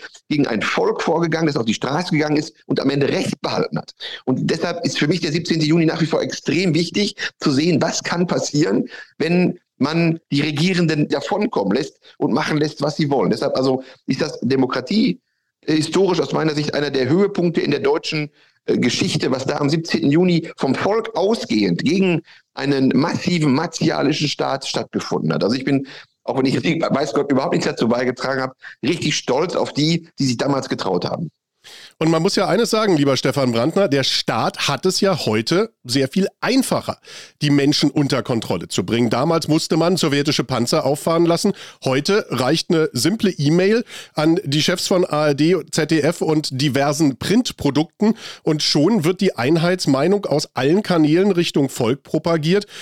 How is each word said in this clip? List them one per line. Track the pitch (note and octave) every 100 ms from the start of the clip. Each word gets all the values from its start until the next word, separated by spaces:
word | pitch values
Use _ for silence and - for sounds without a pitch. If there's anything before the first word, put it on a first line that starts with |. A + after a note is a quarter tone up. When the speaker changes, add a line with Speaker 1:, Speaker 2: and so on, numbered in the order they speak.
| - - _
Speaker 1:
gegen | D3+ B2
ein | A2
Volk | - - F#3+ A3
vorgegangen, | - D#3+ E3+ D#3+ D#3+
das | C#3
auf | A2+
die |
Straße | G2+ A#2+ D3+ F3+
gegangen | D3+ D3+ D3+
ist | D3+ - -
und | C3+
am | C3+
Ende | C#3+ C#3
Recht | F#3 - -
behalten | D3 A2+ - -
hat. | - - - - -
Und | B2+ -
deshalb | E3 F3 E3+ E3
ist | -
für | D3
mich | F3+
der | E3+
siebzehnte | E3 E3+ E3 D3+
Juni | E3+ D#3+
nach | D3+
wie | D#3+
vor | D#3
extrem | - - - D3 F#3+ D#3
wichtig, | F3 G#3 G3+ - - -
zu | D#3+
sehen, | C3+ E3 D3
was | - -
kann | - F3 F3
passieren, | C#3 - D3 F#3 G#3+ - - - _
wenn | D#3+ F3+ F3+ - _ _
man | C#3 E3 E3+ D#3+ -
die | C#3+
Regierenden | D#3 C#3+ F3 F3+ E3 D3+ D3
davonkommen | D3 - G3 G#3 - F#2+ A#2
lässt | - - - -
und | D3
machen | B2 D#3 D#3
lässt, | D3+ -
was | C#3+ D3
sie | D3
wollen. | C3+ F#2+
Deshalb | A#2 C#3+ -
also | C3+ C3 - - -
ist | C3+
das | D#3 -
Demokratie, | A#2 C3 - C3 B2+ G#3 A3+ - _ _ _ _ -
äh, |
historisch | D#3 D#3 E3+ F#3+ F3
aus | C3+
meiner | D3 D#3
Sicht | D3 D3 -
einer | D3
der | C3+ B2
Höhepunkte | E3+ G3+ G3+ F3 E3
in | -
der | C#3
deutschen, | C#3 D#3+ - D#3 D3 - _ _ -
äh, | -
Geschichte, | B2 - - D#3 D3
was | B2+ C3
da | D3
am | C#3+
siebzehnten | D#3+ D#3+ - C#3
Juni | D#3 F3+ E3+ - -
vom | C3+ B2+
Volk | F#3+ A3+ A3+ D3+
ausgehend | G3 A3+ - A2 F#2+ E2+
gegen | C3 F#3 F#3+ D#3+ - - _ -
einen | C3+ C#3 C3 -
massiven | E3 - F#3 F3 D3+
martialischen | C3 - - E3 D#3 C#3+ D3+ D3
Staat | - C3+ C3+ -
stattgefunden | C3 - G2 - E2+ D#2+
hat. | D2+
Also | F#2 B2+
ich |
bin, | C4 C3+ C3+ - - _
auch | - B2+
wenn | C3+
ich, | C3+
weiß | - D#3+ - C3+ D#3
Gott, | D3 C#3
überhaupt | C3+ C#3
nichts | E3 E3
dazu | - A#2
beigetragen | A#2+ B2+ B2 C3 C3+
habe, | C3 - - -
richtig | - E3+ D3+ -
stolz | - B2+ F3 -
auf | -
die, | - D3+ E3+ - -
die | C3+
sich | A#2+
damals | C#3 C#3 C3
getraut | - F#2+ F2+ -
haben. | - - - _ _ - - - _
Speaker 2:
Und | D#3+
man | D#3+
muss | D#3+ -
ja | E3+
eines | F3+ A#3+
sagen, | A3 G#3+ D#3+
lieber | C#3 B2+
Stefan | C#3+ C#3 B2+
Brandner, | A#2 C3+ - G3
der | C#3
Staat | B2+ - - A#2 D3+ - -
hat | C#3+ F#3
es | -
ja | G3 E3+ -
heute | G#2+ A2+ E3+ A3+ -
sehr | B2+ C3+ C3+
viel | F#3+ F#3+ -
einfacher, | E3 C4 - C#3 - - - - - _
die | D3
Menschen | C#3+ C#3 D3+ D3
unter | D3+ C#3 C3+
Kontrolle | - A#2+ - F#2 -
zu | - F#2
bringen. | A2+ A#2
Damals | A#2 D#3 E3 D#3
musste | D#3 - F#3
man | E3 F#3
sowjetische | D#3+ C#3+ D3 C#3+ C3
Panzer | B2+ A#2+ D#3+ C3
auffahren | D3 - E3 E3+
lassen. | E3+ G#3 - - -
Heute | C3+ C3 D3 G3+ -
reicht | B2+ B2+ D#3+ -
eine | E3 D#3
simple | B2 D3 A3 G3
E-Mail | - C#3+ F3 F#3+ A3+ - - -
an | - D#3 E3+ D3
die | D3
Chefs | D3 F3+ -
von | F#3
A | F3+ D3+ D3+
R |
D, | C#3+ D#3+ F3+ -
Z | - D3+
D | D#3+
F | C#3+ -
und | E3 D#3 - C3
diversen | D3 B2+ C#3+ C#3+ D3+ A#2+
Printprodukten | - A3 A#3+ - C#3 C3+ E3 _ G#3+ A3 - -
und | - D#3
schon | - D#3 D#3+ A3+
wird | D3+ F#3
die | F#3+ -
Einheitsmeinung | B2+ E3 F3 F#3 - C3+ D#3+ G3+ G#3+
aus | C#3+ -
allen | - C3+ F#3
Kanälen | - F3 D3+ E3 G3+
Richtung | F3 - E3+ C#3
Volk | - A2+ C#3
propagiert. | - D#3 F3 E3 D3+ F#3 - -